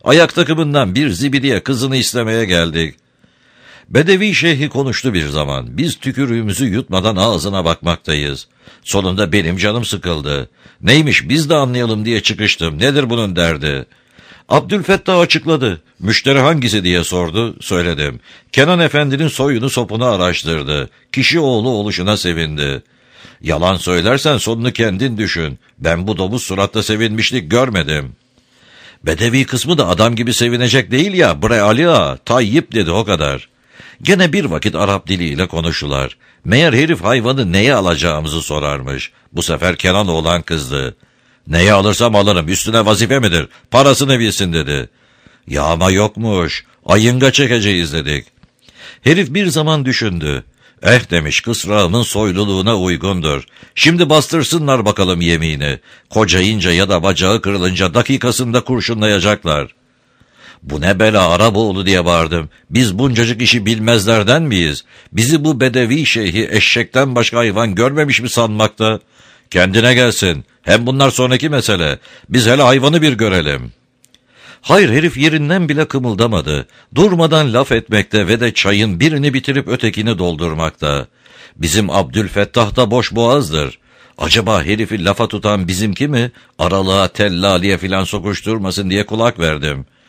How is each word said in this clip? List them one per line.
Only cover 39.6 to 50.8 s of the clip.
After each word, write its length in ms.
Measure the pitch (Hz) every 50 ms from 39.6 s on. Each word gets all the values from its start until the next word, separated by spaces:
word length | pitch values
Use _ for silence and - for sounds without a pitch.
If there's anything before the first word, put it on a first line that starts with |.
| - 92 87
Kenan 320 | - - 92 90 98 107 92
oğlan 340 | 82 80 78 80 87 87
kızdı. 540 | 80 - 85 80 69 64 69 69 67 64 - _ _ _ _ _ _ _ _ _ _ -
"Neye 260 | 76 85 87 101 107
alırsam 420 | 98 98 104 101 - 120 120 107
alırım, 320 | 101 98 104 101 90 80 76
üstüne 380 | 95 92 - - 113 113 110
vazife 340 | 101 110 92 113 95 131 139
midir? 280 | 120 101 85 85 73 - - - _ _
Parasını 480 | - 123 139 143 127 - 143 135 135 123
bilsin," 340 | 113 107 95 - 101 90 82
dedi. 360 | 82 73 67 73 69 62 - _ _ _ _ _ _ _ _ _ _ _ -
"Yağma 440 | 67 71 73 78 85 82 90 95
yokmuş, 760 | 95 95 104 107 - - 113 113 104 92 85 80 - - - _ _ _ -
ayınga 460 | - 90 104 110 120 123 127 127 135
çekeceğiz," 640 | 127 - 143 120 123 117 101 104 101 87 87 78 73
dedik. 320 | 82 71 71 76 67 58 _ _ _ _ _ _ _ _ _ _ - - - - -
Herif 320 | - 127 160 180 196 127 139
bir 140 | 196 202 180
zaman 380 | 151 160 151 156 156 151 135
düşündü. 580 | 131 123 - 117 107 90 85 76 73 69 65 - - _ _ _ _ _ _